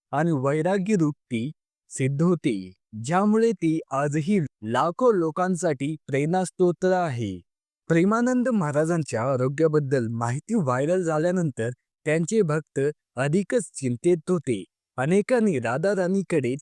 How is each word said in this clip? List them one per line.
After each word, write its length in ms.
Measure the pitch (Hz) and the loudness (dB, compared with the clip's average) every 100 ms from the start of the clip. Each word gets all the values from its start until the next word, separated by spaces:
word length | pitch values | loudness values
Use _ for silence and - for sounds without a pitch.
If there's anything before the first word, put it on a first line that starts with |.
| _ | _
आणि 200 | 139 170 147 | -2 0 0
वैराग्य 580 | 135 156 170 202 180 208 | 0 0 0 0 0 2
वृत्ती 540 | 151 - _ 117 135 - _ _ _ | 2 -2 _ -6 -6 -10 _ _ _
सिद्ध 300 | - 135 139 | -4 -2 2
होते, 340 | 175 170 143 101 92 - _ 107 | 2 2 0 -4 -6 -18 _ -12
ज्यामुळे 480 | 120 180 208 220 226 | -2 0 2 4 2
ती 280 | 202 165 160 - | 2 -2 -2 -4
आजही 480 | 139 147 151 147 208 139 - | -4 -2 -2 0 0 -2 -6
लाखो 480 | 107 120 165 - 247 | -4 -2 -2 2 2
लोकांसाठी 840 | 196 160 165 185 175 170 135 139 160 - | 2 0 0 -2 0 0 -2 -4 -6 -4
प्रेरणास्त्रोत 800 | 135 151 185 180 - 180 165 185 | -2 0 0 -2 0 0 2 0
आहे. 520 | 185 170 117 104 90 - _ _ _ - | 2 0 -4 -6 -8 -14 _ _ _ 0
प्रेमानंद 600 | 165 190 220 240 247 247 | 2 4 2 2 2 0
महाराजांच्या 720 | 214 151 143 160 170 147 110 | 0 0 0 0 0 -2 -2
आरोग्याबद्दल 840 | 131 127 135 143 160 151 135 135 113 | -2 0 0 0 2 2 2 0 0
माहिती 420 | 117 120 135 - 226 | -2 -2 -4 -2 0
व्हायरल 480 | 131 127 147 185 | 0 0 0 0
झाल्यानंतर 680 | 165 156 175 185 160 - 113 131 _ _ 151 | 0 0 0 0 -2 -2 -4 -6 _ _ -2
त्यांचे 360 | 160 160 220 | -2 0 0
भक्त 380 | 165 156 - 135 143 - _ 120 | 0 -2 -4 -2 -2 -4 _ -4
अधिकच 540 | 143 185 185 254 - - | 0 0 0 -2 -2 -6
चिंतेत 540 | 127 120 170 175 - | -4 0 2 0 0
होते. 340 | 180 131 101 85 _ _ - | -2 -2 -6 -6 _ _ -4
अनेकांनी 640 | 143 196 202 254 214 135 | 0 0 2 2 2 0
राधा 340 | 113 135 196 196 | -2 -2 0 0
राणीकडे 600 | 175 196 180 160 123 143 | 0 -2 0 -2 -2 -4